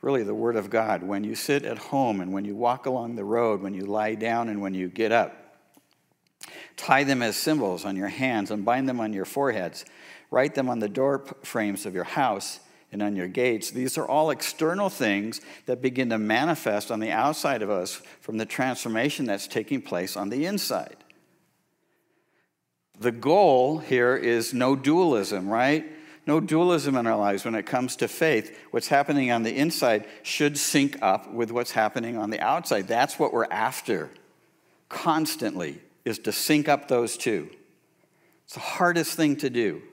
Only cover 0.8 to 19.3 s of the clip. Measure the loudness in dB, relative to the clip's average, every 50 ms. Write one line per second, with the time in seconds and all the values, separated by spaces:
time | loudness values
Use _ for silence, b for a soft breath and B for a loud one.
0.8 | 2 2 0 -2 0 -4 -4 -2 -2 -4 -6 -6 -2 0 0 0 0 -4 -8 -8
1.8 | -8 -4 0 0 2 2 0 -2 -2 -4 -4 -4 -4 -4 -4 0 0 0 0 0
2.8 | -2 -4 -4 -2 -4 -6 -6 -6 -4 0 2 2 2 2 2 0 -2 -6 -6 -6
3.8 | -6 -4 -2 0 0 0 -2 -2 -2 -2 0 -2 -2 -2 -4 -4 -4 -4 -4 -4
4.8 | -4 -6 -2 -2 0 4 4 4 4 2 -2 -14 -20 -20 _ _ _ _ _ _
5.8 | _ _ _ _ _ _ _ _ _ _ _ _ B B B B B B B -12
6.8 | 2 4 4 4 6 4 2 2 2 0 -2 0 0 0 2 2 2 0 0 -2
7.8 | -4 -4 -4 -4 -4 -6 -4 -2 -2 0 0 0 -2 -2 -4 -2 2 2 2 2
8.8 | 2 0 -2 -2 -4 -4 -4 -4 -6 -4 -2 0 0 0 0 0 -4 -6 -8 -10
9.8 | -18 B B B B B B B B B 2 2 2 2 2 0 0 0 0 0
10.8 | -2 -2 0 0 2 2 2 0 -4 -8 -16 -16 -14 -6 -2 -2 0 0 -2 -4
11.8 | -6 -6 -4 -4 -6 -4 -2 0 0 0 0 -2 -4 -8 -12 -12 b b b b
12.8 | b b -6 -2 -2 -2 -2 -2 -4 -4 0 0 2 2 2 0 -2 -6 -6 -4
13.8 | -4 -2 -2 -4 -2 0 2 2 2 2 0 -2 -4 -8 -2 0 0 0 2 0
14.8 | -2 -2 -2 0 0 0 2 0 -2 -4 -8 -10 B B B B B -4 -4 0
15.8 | 0 -2 0 0 0 0 0 0 2 2 2 2 2 2 0 0 0 0 0 0
16.8 | -2 -4 -4 -4 -2 -2 0 2 2 2 0 0 0 -2 0 0 0 0 0 -2
17.8 | -2 -4 -8 -12 B B B B -12 -8 -6 -6 -6 -6 -4 -2 -2 -2 -2 -4
18.8 | -4 -4 -2 0 0 0 -2 -2 -2 -2